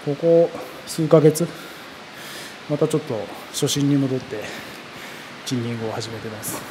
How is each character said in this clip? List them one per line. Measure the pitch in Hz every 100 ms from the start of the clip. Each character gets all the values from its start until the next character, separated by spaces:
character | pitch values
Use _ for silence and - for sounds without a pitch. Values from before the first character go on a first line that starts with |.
こ | 151 143
こ | 170 165 170 - - - -
数 | - 156
ヶ | 160
月、 | 151 156 170 - - - - - - - - - - - -
ま | 147
た | 156
ち | 156
ょ |
っ |
と | - 110 101 - -
初 | - 139
心 | 143 143
に | 143
戻 | 135 131
っ |
て、 | - 107 101 - - - - - - - - - -
チ | 127
ン |
ニ | 117
ン | 117
グ | 113
を |
始 | 104 113
め | 113
て | 110
ま | 107
す。 | 104 - -